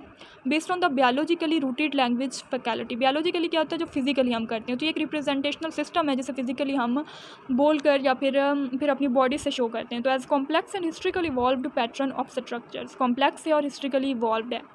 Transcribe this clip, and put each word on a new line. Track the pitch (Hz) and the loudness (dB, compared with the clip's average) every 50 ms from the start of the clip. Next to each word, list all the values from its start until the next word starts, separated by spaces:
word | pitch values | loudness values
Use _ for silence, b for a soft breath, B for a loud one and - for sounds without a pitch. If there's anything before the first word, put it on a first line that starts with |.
| - - - B B B B B B 254 | -6 -16 -20 B B B B B B 0
based | 294 311 311 - | 0 0 0 0
on | 359 359 | 0 2
the | 359 339 | 2 2
biologically | 262 269 262 247 247 277 311 311 339 339 339 311 330 320 277 | 4 4 4 4 4 2 2 0 0 0 0 0 0 0 0
rooted | 262 247 - 302 294 277 | 0 -2 0 -2 0 2
language | 277 254 240 247 240 269 262 - - - | 2 2 2 2 0 -2 -4 -6 -8 -10
faculty। | - 269 - - 240 220 - 240 - 247 | -6 -6 -4 -2 -2 -2 -2 -4 -6 -4
Biologically | 226 262 262 269 311 320 359 349 349 320 320 | 0 2 2 2 2 0 0 0 0 -2 0
क्या | 330 320 | 0 0
होता | 311 302 339 | 0 0 -2
है? | 311 | -4
जो | 339 | -4
फिजिकली | - - 294 247 285 269 277 254 247 233 | -4 -2 -2 0 0 2 2 2 2 2
हम | 226 226 | -2 -2
करते | 220 233 220 226 - 254 | -2 -4 -6 -4 -4 -4
हैं, | 247 | -2
तो | 302 | -2
ये | 311 | -2
एक | 320 - | -2 -2
रिप्रेजेंटेशनल | 311 - 311 302 262 294 277 277 277 285 294 - 320 320 | -4 -4 -4 -4 -2 0 0 0 0 -2 -2 -2 -6 -6
सिस्टम | - - - - - 349 320 285 | -4 -4 -4 -2 0 0 2 2
है | 269 | 2
जिसे | 254 254 - 254 | 0 -2 -4 -4
फिजिकली | 277 254 254 254 - 285 269 277 | -4 -2 -2 -2 -2 -2 0 0
हम | 277 233 240 247 285 311 B B B B B B B B - | 0 0 2 0 0 -2 B B B B B B B B -2
बोल | 254 247 285 302 311 285 | 2 4 6 6 4 4
कर | 277 302 277 277 | 4 4 4 4
या | 269 277 262 | 4 2 2
फिर, | 262 277 269 262 277 | 2 2 2 2 2
अम, | 277 277 285 285 277 247 | 2 2 2 0 0 -2
फिर | 269 247 294 285 | -2 -2 0 0
अपनी | 269 269 277 277 | 0 2 2 2
बॉडी | 240 269 262 254 269 294 | 4 4 4 4 2 0
से | - 285 | -2 -2
शो | 277 - 240 226 | 0 0 -2 -2
करते | 233 233 240 - 240 | -2 -4 -6 -6 -6
हैं। | 240 240 | -2 0
तो | 262 | 2
as | 262 262 254 | 0 0 0
complex | - 294 277 277 277 311 339 - | 0 0 0 2 2 0 0 0
and | - - 392 349 | 0 -4 -4 -4
historically | 330 320 - - 370 370 381 339 320 254 | -4 -4 -2 -2 -2 0 0 -2 0 0
evolved | 254 247 254 269 254 262 294 - - | 2 2 2 2 2 -2 -2 -2 -2
pattern | 233 233 - - 269 269 - - | -2 -2 -2 -2 -4 -2 -2 -4
of | 269 - - 262 | -6 -4 -4 -8
structures, | 247 - 240 240 - - - - 240 247 - | -8 -6 -8 -10 -10 -10 -12 -12 -12 -10 -4
कॉम्प्लेक्स | - 262 247 240 269 269 285 294 - - | -2 0 2 2 4 2 2 0 0 0
है | 320 311 | 2 2
और | 294 294 | 2 2
हिस्ट्रिकली | 285 - - 285 269 269 269 262 277 | 0 -4 -4 -4 -2 0 0 0 0
इवॉल्व्ड | 269 226 233 220 220 226 226 240 233 | -2 0 0 0 0 0 -2 -4 -6
है। | 233 - - | -8 -10 -12